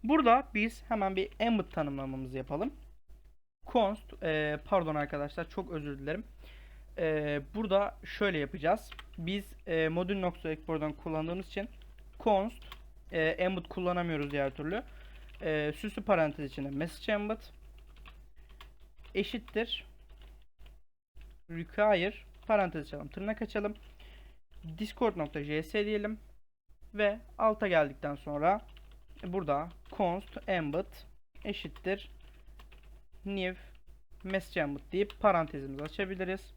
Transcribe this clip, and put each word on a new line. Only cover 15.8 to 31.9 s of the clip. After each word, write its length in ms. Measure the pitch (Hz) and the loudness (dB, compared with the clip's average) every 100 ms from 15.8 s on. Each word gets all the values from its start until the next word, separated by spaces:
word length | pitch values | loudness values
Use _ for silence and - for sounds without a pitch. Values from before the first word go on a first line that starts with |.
| 214 - | -6 -4
parantez 480 | 208 185 151 147 139 | 4 4 4 0 -6
içinde 180 | - 139 | -4 -4
message 440 | 139 170 - - | -2 -4 -4 0
embed 280 | 208 208 220 - - - - - - - - - - - - - - - - - 190 | 0 0 -4 -8 -20 -20 -20 -20 -18 -18 -18 -20 -20 -20 -20 -20 -20 -20 -20 -6 -2
eşittir 720 | 202 233 - 214 233 - - - - - - - - _ - - - _ _ - - - - | -2 -4 -4 -4 -2 -4 -8 -20 -20 -20 -20 -20 -20 _ -20 -20 -20 _ _ -16 -16 -18 -8
require, 680 | 165 165 - 214 196 180 - - - - | -6 -4 4 6 8 4 0 -16 -16 2
parantez 380 | 214 185 160 143 | 4 4 -2 -6
açalım, 220 | 147 147 | -8 -8
tırnak 340 | - 202 214 | -6 -4 -2
açalım. 340 | 226 214 208 214 - - - - - - - - 160 160 | -2 0 -2 -4 -14 -20 -20 -18 -20 -20 -20 -14 -12 -6
Discord 400 | 214 - 233 185 | -6 0 0 2
nokta 260 | 147 156 | -4 -4
J 200 | 147 151 | -2 -2
S 220 | 156 214 208 | -2 -2 0
diyelim. 340 | 214 208 220 - - - _ _ - - | 0 -2 -6 -12 -20 -20 _ _ -20 -12
Ve 260 | 208 208 226 - - | 2 2 2 -10 2
alta 300 | 220 220 202 | 4 4 4
geldikten 480 | 165 147 - 151 143 | 6 4 0 -6 -4
sonra 460 | - 147 160 214 - - - - - - | -4 2 4 4 0 -20 -20 -20 -20 -12
burada 460 | 180 185 151 139 170 - - | -4 -2 2 0 0 -10 -14
const 580 | - 190 180 - - - | 0 0 0 -6 -10 0
embed 360 | 185 151 156 208 - - - - - | 0 2 -2 -4 -10 -20 -20 -20 -10
eşittir 680 | - 202 - - 180 | -6 -6 -8 -6 -2